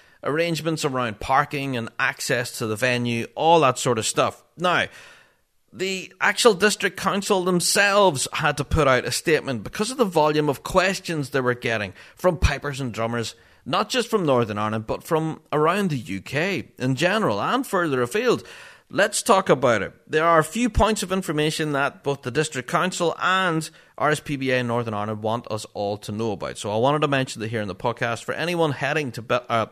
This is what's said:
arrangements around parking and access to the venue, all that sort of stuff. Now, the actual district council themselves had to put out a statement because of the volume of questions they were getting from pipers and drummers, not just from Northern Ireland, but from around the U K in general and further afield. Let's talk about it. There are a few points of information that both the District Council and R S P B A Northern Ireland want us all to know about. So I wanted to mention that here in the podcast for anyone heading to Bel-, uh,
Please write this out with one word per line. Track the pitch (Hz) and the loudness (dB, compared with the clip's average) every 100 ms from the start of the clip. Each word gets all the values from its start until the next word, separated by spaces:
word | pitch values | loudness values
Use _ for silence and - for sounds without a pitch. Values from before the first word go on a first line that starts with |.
| _ _ | _ _
arrangements | - 151 170 160 156 156 | -4 -2 -2 -2 -2 -2
around | 151 131 120 104 | -2 -2 -2 -4
parking | - 135 143 143 139 127 | 0 0 0 -4 -4 -4
and | 113 - | -6 -4
access | 131 135 - 123 123 - | -4 -4 -2 -2 -2 -6
to | |
the | 117 107 | -4 -2
venue, | 127 123 120 117 - | 0 0 0 -2 -4
all | - 156 170 | -2 4 6
that | 139 123 | 4 2
sort | 135 113 | 0 0
of | 104 | 0
stuff. | - 123 - _ - | 0 0 -2 _ -4
Now, | 175 160 92 - - - _ _ _ _ _ | 0 0 -2 -6 -20 -20 _ _ _ _ _
the | - 190 190 170 - | -8 -6 -4 -8 -2
actual | 190 196 240 | 0 6 6
district | 185 208 - 196 - | 6 4 2 -2 -2
council | 190 185 196 196 | -2 -2 2 0
themselves | 180 180 - 208 202 202 196 139 - | 2 0 2 2 4 6 6 4 -2
had | - 151 143 | -2 0 0
to | |
put | 139 156 139 | 0 2 4
out | 127 | 4
a | 113 | 2
statement | - - 147 - 120 | -2 0 0 0 -6
because | 98 - 214 | -6 -4 -4
of | 262 | 0
the | |
volume | 214 170 151 151 151 | 0 4 2 2 0
of | 127 | -2
questions | - 190 180 185 - 165 135 | 0 2 2 0 -4 -4 -2
they | 139 | 0
were | 123 | 0
getting | 123 123 113 101 - - | -2 -2 -2 -4 -10 -20
from | - 180 165 | -2 0 0
pipers | - 135 143 135 | -2 -2 -6 -6
and | 131 | -6
drummers, | 107 113 120 110 - _ _ - | -2 -2 -2 -4 -10 _ _ -4
not | 170 208 | -2 0
just | 254 220 | -2 0
from | 220 | 0
Northern | 160 127 113 104 | 2 2 2 -2
Ireland, | 107 110 110 | -2 -2 -4
but | - | -8
from | - 160 160 - _ | -2 -2 0 -6 _
around | 147 156 190 196 | 2 2 2 0
the | 143 | -2
U | 98 95 | -4 -8
K | - 135 180 175 - - | -4 -4 -2 -4 -8 -4
in | 127 | -2
general | 131 170 214 180 101 | 0 0 2 0 0
and | 135 220 262 | 0 -2 -2
further | 196 170 127 | -2 0 0
afield. | 123 208 247 175 - - - - _ | 0 0 2 0 -2 -18 -20 -20 _
Let's | - 208 - | 0 0 0
talk | - 196 190 | 4 4 4
about | 143 131 110 | 4 4 2
it. | 85 - - | 0 -8 -4
There | 156 170 | 0 4
are | 165 | 4
a | |
few | 156 220 240 | 4 0 0
points | 220 214 214 | 2 2 2
of | 185 | -2
information | 190 185 151 151 156 151 | -2 0 0 0 0 -2
that | 143 139 - | 0 -2 -2
both | 139 139 | -4 -4
the | 127 | -2
District | 123 151 127 - | -2 -2 -4 -2
Council | 170 180 - 170 - | 0 0 0 -2 0
and | 156 190 190 160 156 - _ - | 0 2 2 0 -4 -12 _ -2
R | 143 | 0
S | 151 | 0
P | - 139 | -2 -4
B | 131 | 0
A | 127 | 0
Northern | 123 117 117 | 0 -2 -2
Ireland | 104 104 107 | -4 -4 -4
want | 107 117 - | -2 -4 -4
us | 107 - | -8 -8
all | - 101 104 | -6 -4 -4
to | - | -6
know | 104 113 | -4 -4
about. | 98 71 62 | -4 -6 -8
So | 104 | -4
I | 107 | 0
wanted | 127 151 | 2 2
to | 151 | 2
mention | 139 131 - | 0 -2 -6
that | 110 | -6
here | 113 | -4
in | 104 | -6
the | |
podcast | 90 170 - 120 113 | -4 -4 -2 -4 -4
for | - | -6
anyone | - 160 175 160 | -6 -4 0 0
heading | 131 139 156 139 | 0 -2 -2 -4
to | 117 | -8
Bel-, | 113 123 - | -4 -2 0
uh, | 117 107 | -2 -2